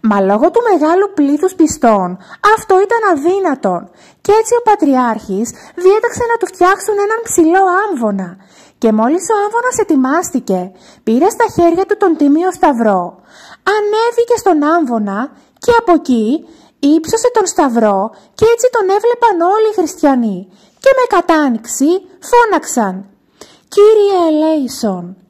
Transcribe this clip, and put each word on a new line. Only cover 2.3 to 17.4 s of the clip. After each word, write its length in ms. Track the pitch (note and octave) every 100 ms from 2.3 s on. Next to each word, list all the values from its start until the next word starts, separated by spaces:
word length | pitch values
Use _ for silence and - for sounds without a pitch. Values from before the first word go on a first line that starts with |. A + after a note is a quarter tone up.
| - G#4 A4
αυτό 180 | - F#4 G4
ήταν 140 | A#4 G#4+
αδύνατον 800 | D#4 D#4 G4 F4+ C#4 G3 F3 - _ - _
και 80 | - G#4+
έτσι 120 | A4+ A#4+
ο 20 | A#4+
Πατριάρχης 800 | G#4 C#4+ B3+ B3 G#3+ - F#3+ A3+ - - -
διέταξε 400 | F#4 G#4+ A#4 - A#4+
να 60 | A#4
του 80 | F#4
φτιάξουν 500 | - F4+ G4 - G4+ G4+
έναν 140 | A4+ A#4
ψηλό 340 | - D#4+ F#4 F#4+ F4+
άμβονα. 520 | G#4 D4+ A3 G3 F#3 F3+ _ _ - _
Και 140 | A3+
μόλις 320 | G#3+ A3+ E4+ G4+
ο 40 | G#4+
άμβονας 320 | G#4 A4+ B4 A#4+
ετοιμάστηκε, 880 | G#4+ D4 B3+ D#4+ F4 B3+ - F#3 F3+ - - _
πήρε 260 | - A#3 F4+ -
στα 100 | A4
χέρια 300 | - E4+ E4+ F#4+
του 100 | G#4
τον 200 | F#4+ D#4
Τίμιο 340 | C#4+ D4+ F#4
Σταυρό, 500 | F4+ D#4+ A#3+ A3 F#3+ F3 - _ - - - - G#4+
ανέβηκε 600 | G#4 G#4+ A#4 A#4 A#4 A4+
στον 160 | G4+ D#4 D4
άμβονα 440 | F4 C4+ A#3 G3+ G3 C4+ - _ _
και 80 | - A#4
από 120 | A4+
εκεί 360 | E4+ E4 A#3+ G#3+ D#4 - - _ _
ύψωσε 520 | C#4 D#4+ E4 A4+ A#4+
τον 100 | A#4+